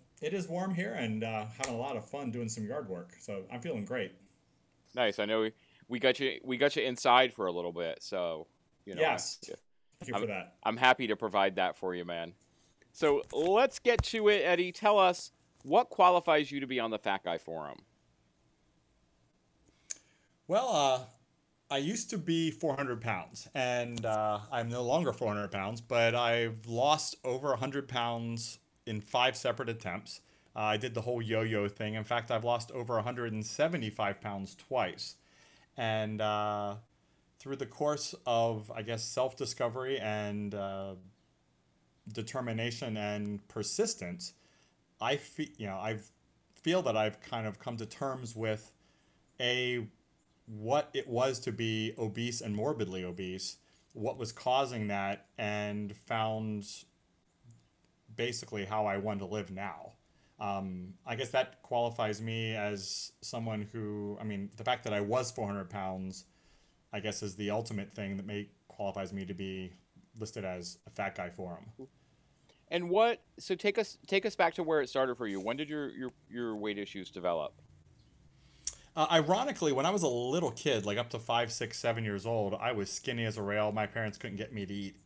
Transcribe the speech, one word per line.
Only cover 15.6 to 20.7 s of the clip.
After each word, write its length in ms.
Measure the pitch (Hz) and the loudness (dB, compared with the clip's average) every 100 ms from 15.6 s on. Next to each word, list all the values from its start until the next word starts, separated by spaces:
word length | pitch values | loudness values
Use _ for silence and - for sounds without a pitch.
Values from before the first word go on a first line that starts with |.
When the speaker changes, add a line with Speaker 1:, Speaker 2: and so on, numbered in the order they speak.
Speaker 2:
what 260 | 131 185 247 | 4 6 6
qualifies 640 | - 180 180 170 151 139 | 8 8 8 6 4 4
you 100 | 139 | -2
to 60 | 131 | -2
be 120 | 127 | 0
on 100 | 113 | 0
the 100 | 107 | 0
Fat 240 | 104 95 87 | 0 0 0
Guy 120 | 82 | -2
Forum. 420 | - 82 73 - - _ _ _ _ _ _ _ _ _ _ _ _ _ _ _ _ _ _ _ _ - _ _ _ _ - | -4 -8 -8 -12 -18 _ _ _ _ _ _ _ _ _ _ _ _ _ _ _ _ _ _ _ _ -12 _ _ _ _ 0
Speaker 1:
Well, 220 | 196 254 | 0 4